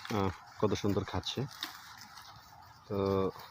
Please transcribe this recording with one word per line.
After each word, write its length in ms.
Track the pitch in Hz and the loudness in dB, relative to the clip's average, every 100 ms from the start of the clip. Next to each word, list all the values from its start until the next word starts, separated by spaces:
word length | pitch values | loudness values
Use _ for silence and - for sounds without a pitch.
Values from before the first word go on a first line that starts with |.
| - | -2
আহ, 200 | 104 95 - - - | 2 2 0 -10 0
কত 120 | 104 | 2
সুন্দর 320 | 101 104 98 | 4 2 2
খাচ্ছে। 400 | 92 92 - - 135 - - - - - - - - - - - - - - | 2 -2 -2 -2 -4 -6 -10 -10 -16 -16 -16 -16 -16 -18 -20 -20 -20 -14 -2
তো 420 | 101 98 98 95 - - | 4 6 6 4 0 -12